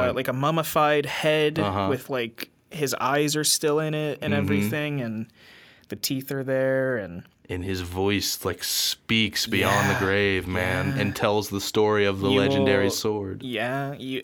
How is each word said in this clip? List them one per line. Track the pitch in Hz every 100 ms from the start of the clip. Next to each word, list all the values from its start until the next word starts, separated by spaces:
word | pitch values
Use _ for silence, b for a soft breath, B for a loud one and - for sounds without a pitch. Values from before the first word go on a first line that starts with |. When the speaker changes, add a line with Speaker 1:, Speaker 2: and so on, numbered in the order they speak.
| 127
Speaker 1:
point. | 120
Speaker 2:
like | 131
a |
mummified | 127 143 165 156 165 151 151 139
head | - 160 156 151 151
Speaker 1:
Uh-huh. | 101 98 98
Speaker 2:
with, | 131 -
like, | 131 117 - - _ -
his | 160 139 127
eyes | 123 147 151 151
are |
still | 147 - 156 147
in | 156
it | 151 151 135
and | -
Speaker 1:
Mm-hmm. | -
Speaker 2:
everything, | 95 101 104 151 147 143
and | 117 110 107 B B B B B B
the | -
teeth | - 131 131
are | 139 131
there, | 131 131 131 131 120
and | 92 87 - _ -
Speaker 1:
And | 90 90
his | 92
voice, | 87 90 98 101 - - -
like, | -
speaks | - - - - - 113 107 - -
beyond | 98 95 101 101
the | -
Speaker 2:
Yeah, |
Speaker 1:
grave, | 95 101 101 92 90
man, | 92 92 92 95 92
Speaker 2:
yeah. |
Speaker 1:
and | 101
tells | - 110 104 101
the | 98
story | - 107 107 107 101
of | 98
the | 98
Speaker 2:
You | 101
Speaker 1:
legendary | 98 - 135 98 98
Speaker 2:
will |
Speaker 1:
sword. | - 110 104 98 98
Speaker 2:
Yeah, | 127 110 120 135 139 143
you, | 131 131